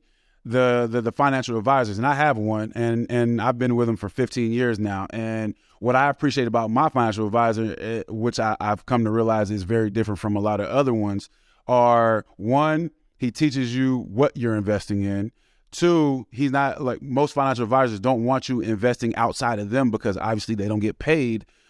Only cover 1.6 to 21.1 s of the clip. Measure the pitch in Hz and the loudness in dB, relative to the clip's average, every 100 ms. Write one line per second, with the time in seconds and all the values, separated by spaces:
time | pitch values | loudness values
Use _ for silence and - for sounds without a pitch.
1.6 | 107 135 110 101 131 139 151 113 107 110 | 2 2 2 0 0 2 2 0 -2 -2
2.6 | 107 117 117 117 117 120 117 117 120 120 | -4 -4 -2 -2 -2 0 0 0 0 0
3.6 | 127 120 117 110 101 - 120 123 113 117 | 0 2 0 -2 -4 -4 -4 -2 -2 0
4.6 | 123 107 107 98 95 113 113 110 107 - | 0 0 -2 -4 -6 -6 -6 -4 -6 -8
5.6 | _ _ 117 127 143 135 147 135 117 117 | _ _ 0 2 2 2 0 0 0 0
6.6 | 110 120 156 131 113 104 107 117 117 110 | 0 2 2 2 0 0 0 2 2 2
7.6 | 110 - 110 113 - 110 117 120 110 - | -2 -6 -6 -8 -8 -4 -2 0 -2 -2
8.6 | 104 104 - 123 110 113 113 110 101 104 | -2 -4 0 0 2 2 2 2 0 -2
9.6 | 90 113 107 104 104 101 107 104 104 104 | -2 0 0 0 -2 -2 -2 -2 0 -2
10.6 | 98 131 135 113 104 101 - _ _ _ | 0 0 2 0 0 -4 -8 _ _ _
11.6 | - 123 120 117 113 107 - - 104 135 | 0 4 6 6 4 2 -2 -8 0 2
12.6 | 156 156 170 - _ _ 123 - 156 135 | 2 0 -2 -8 _ _ -6 0 0 0
13.6 | 123 123 131 127 - 101 143 139 117 107 | -2 0 0 0 -2 0 0 2 -2 0
14.6 | 101 101 - 101 98 98 110 - _ _ | 0 -2 -2 -2 -2 -2 -6 -10 _ _
15.6 | _ - 175 170 147 131 - 113 143 139 | _ 0 2 4 2 0 -6 -4 0 0
16.6 | 139 - 131 110 139 127 147 143 135 120 | 0 -2 -4 -4 -2 0 0 0 0 0
17.6 | 110 131 127 104 120 123 120 131 - 123 | 2 2 2 0 0 0 0 -2 -2 -4
18.6 | 107 107 123 120 117 110 117 - 120 107 | -2 0 0 0 -2 0 -2 0 -2 -2
19.6 | 101 127 127 107 110 95 107 110 - 107 | -2 0 0 0 -2 -2 -2 -2 -4 -4
20.6 | 101 107 104 - 147 | -2 -2 -2 -2 0